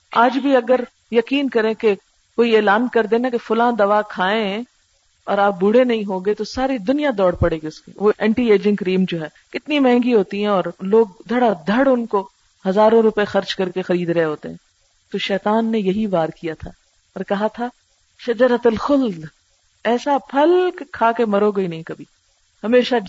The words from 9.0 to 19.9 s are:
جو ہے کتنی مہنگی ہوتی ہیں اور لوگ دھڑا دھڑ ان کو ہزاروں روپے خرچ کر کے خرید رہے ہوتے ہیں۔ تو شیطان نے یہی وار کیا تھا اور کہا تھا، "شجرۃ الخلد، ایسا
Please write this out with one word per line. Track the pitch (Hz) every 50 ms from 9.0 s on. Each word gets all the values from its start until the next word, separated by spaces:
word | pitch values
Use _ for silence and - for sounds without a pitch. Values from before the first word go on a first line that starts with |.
| 190 175
جو | 175 165
ہے | 156 151 - _ _ _
کتنی | - 269 - 277 302 294
مہنگی | 269 247 247 247 233 254 240
ہوتی | 208 180 - 208 202
ہیں | 208 208
اور | 202 185 170 170 - -
لوگ | 185 190 208 226 226 214 - - - -
دھڑا | 226 247 247 226 196 - - 196
دھڑ | 208 254 277 269
ان | 254 240 233
کو | 220 - 196 190 - _ _ _ _ _ _ - 190
ہزاروں | 185 208 214 220 226 233
روپے | 220 220 208 208 208
خرچ | - - 196 185 - -
کر | - 185 180
کے | 180 185
خرید | 180 - 180 180 175 165
رہے | 165 170 165
ہوتے | 156 151 - - 165
ہیں۔ | 170 175 _ _ _ _ _ _ _ _ _ _
تو | - 196
شیطان | - - 202 185 - 208 214 226 226
نے | 220 226 226
یہی | 196 185 190 214 220
وار | 202 185 165 160 156
کیا | - _ - 160 156
تھا | - - - - _ _ _ _ _ _ _ -
اور | 190 190
کہا | - 202 196 214 220
تھا، | - - 240 247 - _ _ _ _ _ _ _ _ _
"شجرۃ | - 240 226 208 254 247 240 233 -
الخلد، | 233 226 190 - - 285 277 262 220 180 160 156 151 - _ _ _ _ _ _ _ _ _ -
ایسا | 220